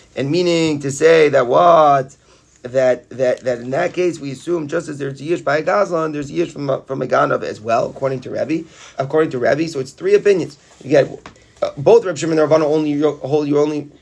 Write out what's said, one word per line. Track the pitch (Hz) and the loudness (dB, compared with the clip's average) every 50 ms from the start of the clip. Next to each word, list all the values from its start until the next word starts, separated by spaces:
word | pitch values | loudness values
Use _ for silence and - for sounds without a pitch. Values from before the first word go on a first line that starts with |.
| - _ - - | -20 _ -10 -8
and | 131 139 | -4 -2
meaning | 151 180 180 175 170 165 165 160 151 143 | -2 0 0 0 0 0 0 0 -2 -2
to | 143 139 | -4 -6
say | 139 139 151 160 165 160 156 151 | -2 2 4 4 6 6 6 4
that | 143 139 127 120 | 4 2 2 2
what? | 135 156 175 175 170 165 156 147 143 139 131 135 - _ _ _ _ _ _ _ _ _ - | 4 4 6 6 6 6 6 6 4 2 0 -4 -10 _ _ _ _ _ _ _ _ _ -14
That, | 123 120 131 127 127 123 - - _ | -6 -2 2 2 2 2 0 -4 _
that, | 123 120 131 127 123 - | -8 -4 -2 -2 -2 -2
that | - 127 123 117 | -4 -4 -6 -6
in | 117 127 | -6 -6
that | 131 147 180 175 - | -4 -4 -4 -4 -2
case | 175 180 180 151 135 | -2 -2 -2 -4 -6
we | 143 139 | -8 -10
assume | 135 127 - - 175 170 156 139 | -12 -10 -6 -4 -4 -4 -4 -4
just | 156 170 165 160 | -6 -6 -6 -8
as | 151 143 | -8 -8
there's | 143 139 135 - | -8 -8 -8 -8
Yish | 139 156 175 170 - | -6 -6 -6 -4 -2
by | - 147 156 | -2 -2 0
a | - | 0
Gazlan, | 170 190 208 196 175 175 165 160 160 | 0 0 0 0 0 -2 -2 -4 -4
there's | 151 147 147 143 | -4 -6 -8 -6
Yish | 147 160 170 - | -4 -4 -4 -4
from | - 156 143 139 | -6 -8 -6 -4
a, | 131 - | -4 -4
from | - - 135 135 | -6 -8 -8 -6
a | 131 127 | -4 -2
Ganav | 131 - 147 139 131 - - | 0 0 2 0 0 -2 -4
as | 76 - 104 | -6 -10 -8
well, | 107 113 113 123 147 - | -4 -2 0 0 0 -2
according | - - 139 135 135 127 | -4 -6 -6 -4 -4 -6
to | - - | -8 -8
Rebbe. | 101 107 113 123 156 170 170 - - - - - - - | -8 -6 -4 -4 -4 -6 -6 -10 -16 -20 -20 -12 -8 -8
According | 143 139 147 156 160 156 | -6 -2 0 0 0 0
to | 139 123 | -2 -2
Rebbe, | 120 - 143 147 165 160 | 0 0 0 0 0 -2
so | 160 139 | -4 -6
it's | 131 135 | -8 -8
three | - - 165 190 208 | -10 -8 0 2 2
opinions. | 202 - 202 202 180 143 143 - - _ _ _ - - | 4 4 4 2 2 0 -4 -8 -14 _ _ _ -18 -4
You | - | 2
get, | 147 180 - - - - - - - _ _ _ _ _ | 4 4 4 2 -2 -12 -18 -20 -20 _ _ _ _ _
uh, | - - - | -6 -6 -4
both | - 139 160 220 233 180 | 0 4 4 4 4 4
Reb | 185 170 135 | 0 -4 -4
Shimon | 170 160 165 156 | -4 -2 0 0
and | 151 143 | 2 4
Rabbanan | 151 156 160 | 4 2 2
only | 143 151 160 156 151 147 143 | 2 0 0 0 0 0 0
hold | 151 151 143 147 - 131 143 151 151 143 | 0 0 -2 -4 -4 -2 -2 -2 0 0
you | 147 147 | 0 0
only | 147 151 151 147 143 - - _ | 0 0 -2 -6 -8 -12 -16 _